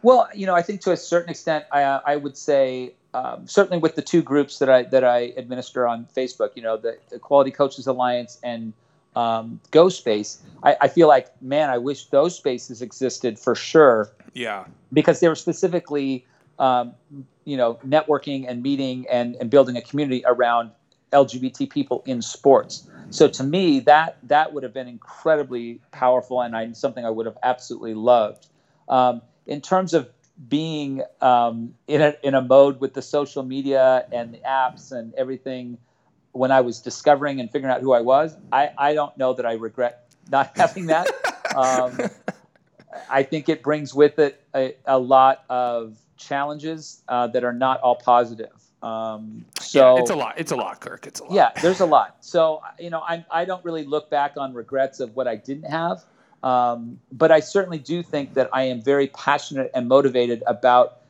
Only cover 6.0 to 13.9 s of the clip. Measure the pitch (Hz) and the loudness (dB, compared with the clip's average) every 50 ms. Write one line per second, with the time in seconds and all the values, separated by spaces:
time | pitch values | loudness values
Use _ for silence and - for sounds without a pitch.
6 | 117 120 _ - 131 123 - _ 110 101 _ 123 113 113 110 107 110 113 117 - | -10 -10 _ -6 -6 -6 -4 _ -6 -6 _ -8 -6 -6 -6 -4 -6 -8 -10 -10
7 | _ _ - 117 - - 143 139 139 135 131 - 143 135 - - 123 135 127 123 | _ _ -20 -18 -6 2 4 4 4 2 0 -2 -2 -2 -2 -8 -6 -6 -4 -2
8 | 127 123 123 123 120 117 - _ - 123 120 117 113 110 110 _ _ _ _ _ | -2 -2 -2 -4 -6 -8 -16 _ -10 -10 -10 -8 -10 -12 -14 _ _ _ _ _
9 | _ _ _ 120 120 117 113 113 113 113 117 - _ _ - 156 170 190 180 - | _ _ _ -4 -2 -2 -2 -4 -6 -10 -16 -18 _ _ 6 6 6 6 4 -2
10 | - 120 107 107 104 - - - _ - - - - 143 143 - - 139 - 175 | -2 -2 -2 -2 -2 -8 -12 -18 _ -20 -20 -2 0 0 2 4 2 0 4 6
11 | 165 151 147 131 127 - _ _ 131 131 139 147 156 143 127 120 120 135 143 135 | 6 8 8 6 4 -2 _ _ -10 -4 -2 -2 0 0 -2 -4 -4 -4 -8 -8
12 | - _ - 139 147 175 175 - _ 143 127 120 - - 127 107 127 107 - - | -8 _ 2 2 2 2 -2 -4 _ -4 -4 -4 -8 -14 -14 -14 -14 -14 -8 -4
13 | 131 127 - - - 123 110 - - - 117 - - - - 160 151 135 | -4 -4 -4 -4 -6 -6 -6 -4 -2 -2 -2 -2 -4 0 4 6 8 8